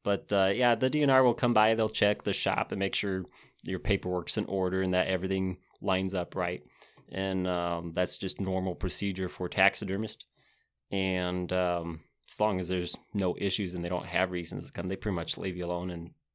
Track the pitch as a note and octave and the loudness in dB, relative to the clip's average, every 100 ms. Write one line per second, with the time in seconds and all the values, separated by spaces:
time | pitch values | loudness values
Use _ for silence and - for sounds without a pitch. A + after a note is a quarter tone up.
0 | G2+ G2 - G2+ F#2+ G#2 B2 A2+ C3 D3+ | -2 -2 0 2 4 4 4 4 2 2
1 | C#3+ C3 B2+ A#2+ A#2+ A2 A2 A2+ G#2+ - | 4 6 6 4 4 6 6 4 2 2
2 | G#2 G#2 - F#2+ - - - G#2 F#2+ - | 2 2 0 0 0 0 0 -2 -2 -2
3 | G2+ F#2+ F2+ - - _ - F#2 - G2 | -2 -2 -4 -12 -20 _ -6 -2 2 0
4 | F#2 F2+ E2+ - - F#2+ F#2 F#2 F#2 F2+ | 2 -2 0 -2 0 0 0 0 2 2
5 | E2+ F#2 F#2 F#2+ F#2 F2+ _ _ G2 F#2 | 2 0 0 0 0 -4 _ _ 0 0
6 | F#2+ F#2 F2 F#2+ F2 F2+ - _ - _ | 0 -2 -4 -2 -4 -4 -10 _ -20 _
7 | - G2 F#2+ F#2+ F#2 F2+ F2 E2+ E2+ E2+ | -10 -4 -2 0 0 0 -2 -2 -4 -2
8 | F2+ - F#2+ - F#2+ F#2 F#2 F2 F#2 - | -2 -2 -6 -4 -2 -2 -2 -2 -2 -2
9 | G2+ F#2+ F#2 - F2+ - G2 - G2 G2 | -4 -2 -6 -4 -4 2 2 2 -2 -4
10 | A2 - - _ _ _ _ _ _ G2 | -4 -8 -12 _ _ _ _ _ _ -2
11 | F#2+ F#2 F2+ F2+ F2 F#2 F2+ F2 E2+ D#2+ | 0 0 0 -2 -2 0 0 0 -4 -8
12 | - _ - - G#2+ F#2 F2 F#2 F2 - | -12 _ -16 0 0 2 0 -2 -2 -6
13 | _ G#2 F#2 - G2 - F#2+ F2 F2 F2+ | _ -2 -2 0 -2 -2 -4 -4 -2 -4
14 | - F2 F#2 F2+ E2 G2 F2 - F2+ F#2+ | -2 0 0 -2 -6 -8 -8 -6 -6 -4
15 | A2 F2 E2 - F#2+ F2+ F2 F2 F#2 E2+ | -2 -4 -4 -6 -6 -4 -4 -4 -4 -6
16 | F2 - _ | -10 -14 _